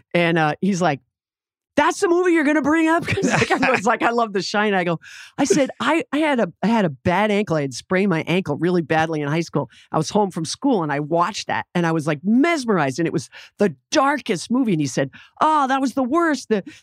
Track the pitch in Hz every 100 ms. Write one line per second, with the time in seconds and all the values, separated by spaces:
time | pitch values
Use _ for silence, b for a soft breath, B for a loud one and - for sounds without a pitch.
0 | _ 175 170 165 151 - 196 180 175 143
1 | _ _ _ _ _ _ _ - 311 -
2 | 381 349 359 330 294 302 269 330 320 330
3 | - 392 302 185 - 370 262 240 202 226
4 | 233 233 226 196 - 208 214 196 175 160
5 | B B B B 277 311 262 - 240 320
6 | - 285 311 254 180 - 190 233 175 131
7 | 185 180 214 202 208 156 139 123 - 185
8 | 202 160 - 180 160 143 170 180 151 160
9 | 165 156 143 160 165 151 - b b 156
10 | - 208 196 175 156 - 277 214 151 143
11 | 147 170 180 - - 110 - 180 170 165
12 | 147 151 185 240 339 330 240 185 139 131
13 | 165 - - B B - 202 135 - 302
14 | 277 294 - 175 - 247 226 156 139 -
15 | 139 B B B 311 311 262 269 262 269
16 | 247 330 330 277 - 208 - B